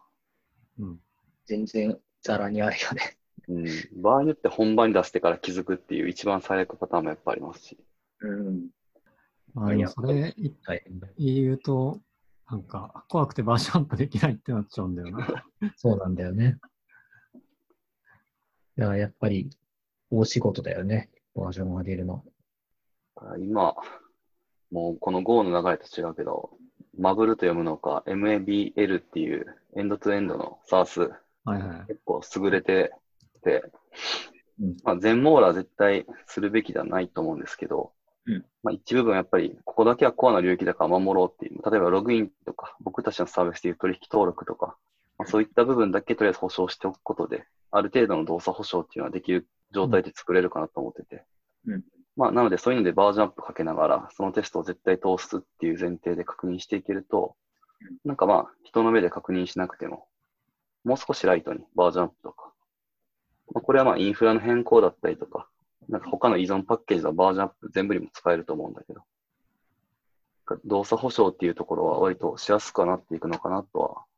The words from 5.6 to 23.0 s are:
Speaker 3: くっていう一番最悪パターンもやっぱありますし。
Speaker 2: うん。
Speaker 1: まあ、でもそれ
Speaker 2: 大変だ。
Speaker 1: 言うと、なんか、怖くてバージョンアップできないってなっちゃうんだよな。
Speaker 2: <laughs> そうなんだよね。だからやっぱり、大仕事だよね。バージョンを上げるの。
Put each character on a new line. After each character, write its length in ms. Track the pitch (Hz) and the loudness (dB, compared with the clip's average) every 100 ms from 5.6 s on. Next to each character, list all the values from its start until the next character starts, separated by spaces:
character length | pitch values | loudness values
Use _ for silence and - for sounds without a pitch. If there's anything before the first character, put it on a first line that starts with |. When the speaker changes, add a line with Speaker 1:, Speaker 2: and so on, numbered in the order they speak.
Speaker 3:
く 100 | 87 | -4
っ 40 | 92 | -6
て 180 | - - | -4 -4
い 80 | |
う 40 | - | -4
一 200 | - 101 | -4 -2
番 160 | 95 | -2
最 160 | - 95 | 0 -2
悪 160 | 92 - | -2 -6
パ 100 | - | -4
タ 100 | 85 | -2
ー 40 | |
ン 40 | 78 | -2
も 40 | |
や 60 | 78 | -4
っ 40 | - | -6
ぱ 60 | |
あ 40 | - | -6
り 60 | |
ま 140 | 80 - | -8 -14
す 80 | |
し。 160 | - - _ _ _ _ | -20 -20 _ _ _ _
Speaker 2:
う 120 | - | -10
ん。 360 | - 202 185 87 - _ _ _ _ _ _ _ 120 | -8 -6 -8 -10 -18 _ _ _ _ _ _ _ -6
Speaker 1:
ま 100 | 104 | 0
あ、 40 | |
で 60 | - | 0
も 100 | - | 0
そ 160 | - | -2
れ 320 | 131 143 160 - 151 - - | -2 0 -2 -6 -8 -8 -8
Speaker 2:
大 160 | 90 - | -8 -10
変 140 | 92 | -16
だ。 80 | 95 - | -14 -4
Speaker 1:
言 360 | 139 135 131 | 0 2 0
う 40 | 131 | 0
と、 420 | - 131 131 208 - _ _ _ - | -2 -2 -2 -6 -14 _ _ _ -12
な 100 | 107 | -12
ん 60 | |
か、 420 | - 98 98 - - | -10 -12 -14 -18 -4
怖 160 | 170 143 | 0 0
く 80 | |
て 80 | - | 0
バ 140 | 113 117 | 0 0
ー 20 | |
ジ 140 | - | 2
ョ 80 | 175 | 0
ン 20 | |
ア 40 | 147 | 0
ッ 20 | |
プ 100 | - | -2
で 100 | 156 | -2
き 120 | 104 | 0
な 100 | 156 | 0
い 40 | |
っ 20 | 107 | 0
て 160 | - | -4
な 100 | 110 | -4
っ 60 | 104 | -6
ち 120 | - | -6
ゃ 40 | |
う 60 | 92 | -6
ん 60 | 87 | -6
だ 60 | |
よ 80 | 87 | -8
な。 360 | 110 123 - - _ | -8 -6 -6 -10 _
Speaker 2:
<laughs> 120 | 208 - | -8 0
そ 180 | 120 101 | 0 2
う 20 | |
な 80 | 92 | 0
ん 80 | |
だ 100 | 90 | -4
よ 80 | 90 | -2
ね。 280 | 98 123 143 - _ _ _ _ _ _ - _ _ _ _ _ _ _ _ _ _ _ _ _ - | 2 2 2 -6 _ _ _ _ _ _ -20 _ _ _ _ _ _ _ _ _ _ _ _ _ -4
だ 80 | 107 | 0
か 60 | |
ら 60 | 101 | 0
や 100 | 101 | -2
っ 60 | - | -2
ぱ 100 | 107 | -2
り、 200 | 98 139 - _ _ _ _ _ | -2 -4 -10 _ _ _ _ _
大 140 | 110 110 | 0 2
仕 140 | 123 | 2
事 240 | 107 95 | 0 -2
だ 100 | - | -6
よ 100 | 85 | -6
ね。 280 | 98 113 - _ _ - | -2 -2 -4 _ _ -8
バ 140 | 92 | -6
ー 20 | |
ジ 100 | 92 | -6
ョ 40 | 92 | -6
ン 100 | 90 | -4
を 20 | |
上 60 | |
げ 140 | 92 92 | -6 -6
る 80 | 90 | -6
の。 200 | 92 - _ _ _ _ _ _ _ | -8 -12 _ _ _ _ _ _ _